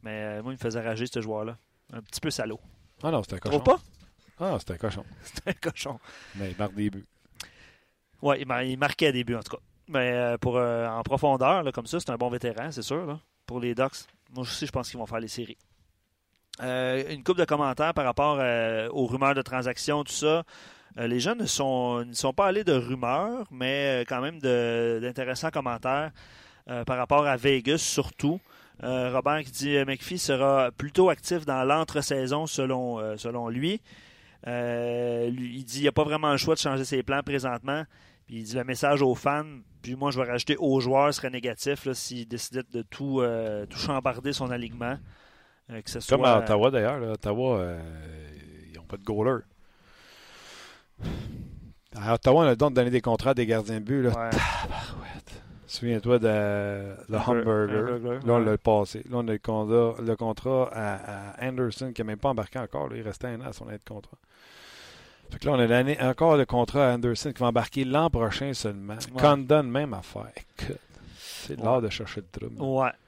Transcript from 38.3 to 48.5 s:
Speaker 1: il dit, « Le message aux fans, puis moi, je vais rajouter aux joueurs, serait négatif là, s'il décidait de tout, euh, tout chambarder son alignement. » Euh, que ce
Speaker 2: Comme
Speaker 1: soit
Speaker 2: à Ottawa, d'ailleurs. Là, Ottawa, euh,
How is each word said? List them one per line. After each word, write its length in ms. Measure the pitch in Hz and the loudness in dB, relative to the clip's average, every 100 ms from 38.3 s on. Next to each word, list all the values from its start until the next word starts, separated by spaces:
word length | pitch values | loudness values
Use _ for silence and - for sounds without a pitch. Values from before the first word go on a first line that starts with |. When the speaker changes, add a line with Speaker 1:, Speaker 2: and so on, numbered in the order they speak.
| 113 | -12
Speaker 1:
il 80 | |
dit, « 100 | 107 | -6
Le 80 | 127 | -4
message 400 | 127 127 143 143 | -4 2 4 6
aux 140 | 135 120 | 6 4
fans, 280 | 143 147 156 139 - - | 2 0 -4 -14 -20 -16
puis 140 | 123 127 | -10 -4
moi, 160 | 143 | -2
je 80 | 131 | 0
vais 100 | 123 | -2
rajouter 260 | 120 - 147 | -2 0 2
aux 200 | 151 135 | 4 4
joueurs, 340 | 123 135 143 | 4 4 4
serait 160 | 139 131 | 2 -4
négatif 540 | 127 123 110 143 143 139 | -4 -6 -4 -2 -2 -4
là, 60 | |
s'il 320 | 127 - 123 117 | -6 -6 -10 -8
décidait 340 | 120 - 123 123 | -8 -6 -8 -6
de 100 | 117 | -8
tout, 380 | 117 - 139 135 | -8 -8 -2 2
euh, 460 | 123 113 110 107 104 | 2 2 -2 -4 -6
tout 120 | - | -6
chambarder 540 | - 139 131 120 131 | -2 0 0 -2 -4
son 180 | 143 131 | -4 -4
alignement. » 440 | 123 117 117 120 143 - - - _ _ _ - | -6 -8 -8 -6 -6 -12 -20 -20 _ _ _ -16
Euh, 120 | 113 | -14
que 80 | - | -10
ce 80 | - - | -10 2
Speaker 2:
Comme 120 | 139 | 4
Speaker 1:
soit 100 | 127 | 8
Speaker 2:
à 80 | 110 | 6
Ottawa, 320 | 113 104 123 | 6 4 6
d'ailleurs. 300 | 131 107 139 | 4 2 0
Là, 100 | 113 | -4
Ottawa, 460 | 110 107 104 131 110 | -4 -2 0 2 0
euh, 220 | 90 85 80 80 78 78 76 76 80 | -2 -6 -10 -14 -14 -14 -16 -18 -20